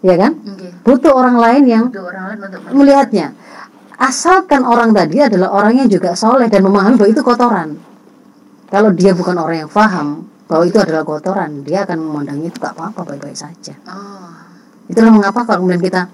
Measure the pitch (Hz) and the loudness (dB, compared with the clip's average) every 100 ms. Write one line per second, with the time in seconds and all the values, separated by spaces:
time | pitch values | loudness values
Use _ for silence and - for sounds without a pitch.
0 | 185 175 226 320 202 196 185 - - 262 | 2 2 2 -2 -12 -16 -18 -4 2 4
1 | 311 269 254 240 233 254 269 226 247 214 | 4 4 4 4 4 4 4 4 0 -4
2 | 180 185 190 202 196 - - 269 277 277 | -14 -14 -12 -14 -14 -16 -4 2 4 4
3 | 269 208 143 - - - - _ _ - | 2 -2 -4 -12 -20 -20 -20 _ _ -6
4 | 269 262 330 381 370 277 254 233 233 208 | -4 -2 0 0 2 0 2 2 2 2
5 | 160 190 277 190 185 196 214 254 254 185 | 2 2 2 2 0 0 2 2 2 0
6 | 180 175 220 262 226 196 190 202 196 247 | -2 -2 0 2 2 2 2 2 2 4
7 | 202 220 254 240 254 196 156 156 - - | 4 2 0 0 0 0 -6 -12 -18 -20
8 | _ _ _ _ _ _ _ 196 214 175 | _ _ _ _ _ _ _ 0 0 2
9 | 185 180 180 180 160 165 156 208 214 180 | 2 2 -2 -4 -4 -6 -4 0 0 0
10 | 147 151 - _ _ 160 175 208 175 160 | -6 -8 -14 _ _ -2 0 0 0 -2
11 | 151 151 - 196 160 143 139 180 190 165 | -4 -8 -6 -6 -6 -10 -6 -6 -4 -8
12 | 156 151 143 143 165 - 156 - 165 - | -8 -8 -8 -8 -10 -10 -14 -12 -14 -14
13 | 170 143 143 - 147 175 - 143 - 185 | -14 -14 -16 -16 -18 -20 -20 -20 -20 -20
14 | 202 196 175 - - - _ _ - - | -20 -20 -20 -20 -20 -20 _ _ -6 2
15 | 226 214 196 208 233 190 180 175 175 185 | 4 4 2 -4 -4 -2 -2 -2 -2 -4
16 | 180 | -6